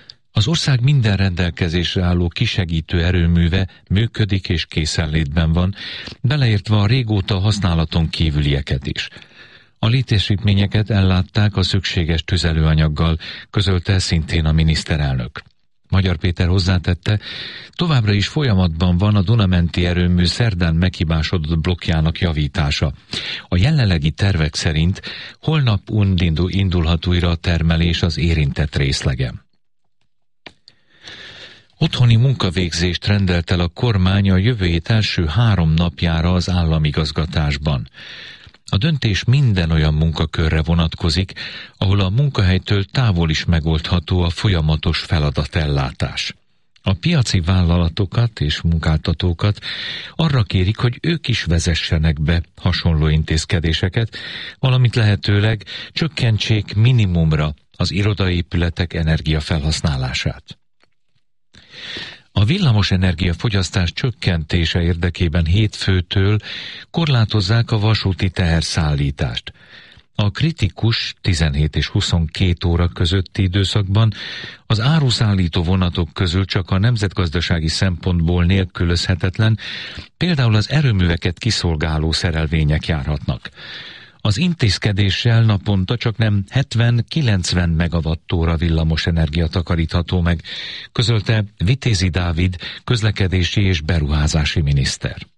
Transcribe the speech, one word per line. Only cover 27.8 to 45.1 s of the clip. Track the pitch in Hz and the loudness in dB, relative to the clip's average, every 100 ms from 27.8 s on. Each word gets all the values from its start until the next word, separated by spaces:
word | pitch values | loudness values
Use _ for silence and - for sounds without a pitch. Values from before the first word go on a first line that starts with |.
| 85 82 | 2 0
az | 90 73 | -2 0
érintett | 82 78 71 65 73 - | 0 2 0 0 -2 -2
részlegen. | 69 67 - 64 64 - - _ _ _ _ _ _ _ _ _ - - _ _ _ _ - - - - - - _ - | -2 -2 -2 -2 -4 -8 -18 _ _ _ _ _ _ _ _ _ -20 -20 _ _ _ _ -20 -20 -20 -20 -20 -20 _ -2
Otthoni | 165 - 123 113 | -2 2 4 6
munkavégzést | 131 117 95 87 87 82 90 85 - | 4 2 -2 -2 -2 -2 -2 -2 0
rendelt | 104 95 87 - | 0 2 0 0
el | 87 | 0
a | 85 | 0
kormány | - 123 98 92 98 98 | 0 0 2 2 4 4
a | 92 | 4
jövő | 104 120 90 | 2 2 0
hét | 85 - | 0 0
első | 113 101 - 82 | 0 0 0 0
három | 85 120 92 80 | 2 2 4 2
napjára | 80 85 - 85 82 82 | 2 0 0 0 0 2
az | 90 85 | 2 0
államigazgatásban. | 90 80 78 76 71 78 80 78 82 73 69 76 67 57 - - - - - - - - | 0 2 2 0 0 -2 -2 -2 0 -2 -2 -2 -2 -4 -14 -20 -20 -20 -20 -20 -20 -4
A | 98 | -2
döntés | 147 151 110 92 | 0 0 0 0
minden | - 131 131 95 82 | 2 2 4 2 2
olyan | 80 76 | 2 2
munkakörre | 76 80 78 78 - 80 78 | 2 0 0 -2 -2 0 0
vonatkozik, | 78 85 82 - 87 85 92 - - - - - | 0 0 0 -2 -2 -2 -2 -6 -16 -16 -16 -4
ahol | 95 101 | 0 2
a | 92 | 2
munkahelytől | 110 143 - 92 92 - 101 95 | 0 0 2 2 2 0 -2 -2
távol | - 120 87 82 | 0 0 2 0
is | 78 - | 0 0
megoldható | 85 78 80 - 90 - 92 | 0 2 -2 0 -2 0 0
a | 85 | 0
folyamatos | - 110 90 78 78 85 80 | 0 0 2 2 0 0 -2
feladatellátás. | - | -2